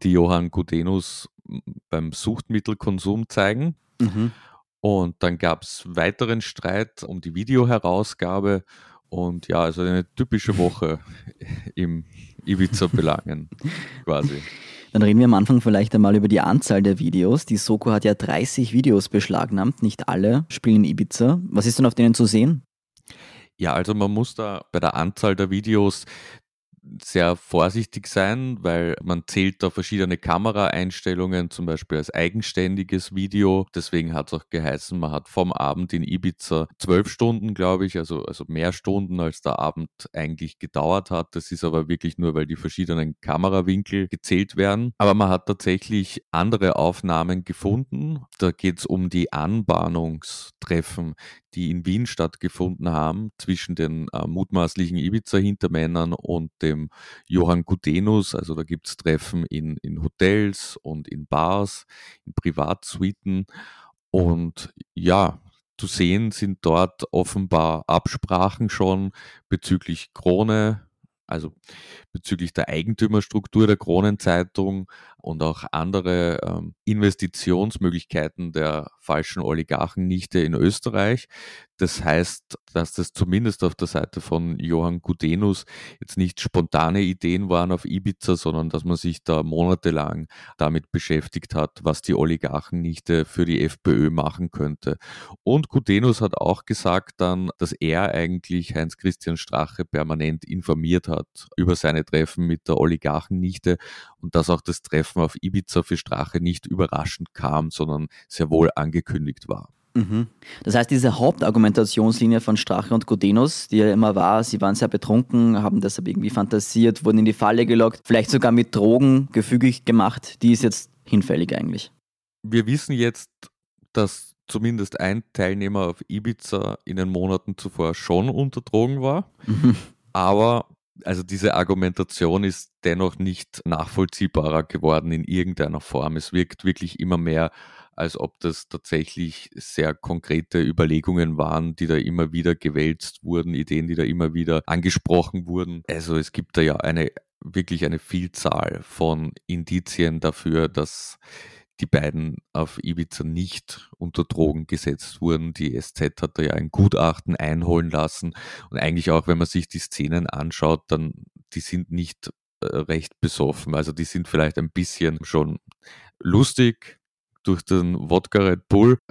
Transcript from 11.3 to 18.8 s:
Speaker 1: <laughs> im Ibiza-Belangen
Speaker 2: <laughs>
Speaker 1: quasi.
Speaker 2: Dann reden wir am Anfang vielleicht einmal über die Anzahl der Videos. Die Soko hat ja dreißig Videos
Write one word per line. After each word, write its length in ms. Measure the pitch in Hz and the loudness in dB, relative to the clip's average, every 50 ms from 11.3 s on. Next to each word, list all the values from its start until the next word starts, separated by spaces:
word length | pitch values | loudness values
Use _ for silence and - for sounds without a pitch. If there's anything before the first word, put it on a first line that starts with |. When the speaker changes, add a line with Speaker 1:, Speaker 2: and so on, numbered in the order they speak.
| - _ | -20 _
Speaker 1:
<laughs> 360 | - - - - - - - | -14 -12 -12 -12 -12 -10 -6
im 300 | - 90 85 82 82 80 - - - - - - - - | -4 -4 -4 -4 -6 -8 -12 -18 -20 -20 -20 -20 -10 -4
Ibiza-Belangen 1000 | - 98 92 95 87 - 107 95 87 - - 80 78 76 78 - 78 78 78 78 78 - - - 151 - - | -2 0 2 2 2 2 0 0 2 2 2 2 2 0 0 -2 -6 -8 -10 -10 -12 -14 -12 -10 -10 -10 -10
Speaker 2:
<laughs> 260 | - - - 131 - | -12 -14 -16 -10 -4
Speaker 1:
quasi. 360 | - 78 71 73 - 71 71 71 - - - - - - - - - | -2 -2 0 0 -2 -4 -6 -10 -14 -16 -18 -20 -20 -20 -20 -10 -2
Speaker 2:
Dann 120 | - 107 107 | 2 4 6
reden 160 | 104 104 110 | 6 8 8
wir 60 | 123 | 8
am 100 | 123 117 | 8 6
Anfang 260 | 95 101 - 135 123 | 6 6 6 4 4
vielleicht 320 | - 117 104 98 107 113 - | 6 6 4 4 4 4 4
einmal 220 | 110 104 98 101 | 6 6 6 6
über 120 | 104 101 107 | 6 6 4
die 140 | 101 95 | 4 4
Anzahl 400 | - - 98 127 127 - 110 98 | 4 4 2 2 2 4 4 4
der 160 | 98 101 98 87 | 4 4 4 2
Videos. 480 | 82 78 82 92 90 92 120 156 - | 0 0 2 2 4 4 4 2 2
Die 120 | - 113 104 | 0 -2 0
Soko 340 | - - 110 107 - 120 | 0 0 0 0 2 2
hat 140 | 110 104 - | 2 2 4
ja 100 | 107 104 | 2 2
dreißig 580 | - - 101 - 80 110 131 - - 131 110 104 | 2 0 -2 -2 0 -2 -2 -2 -2 -2 0 2
Videos 360 | 120 | 2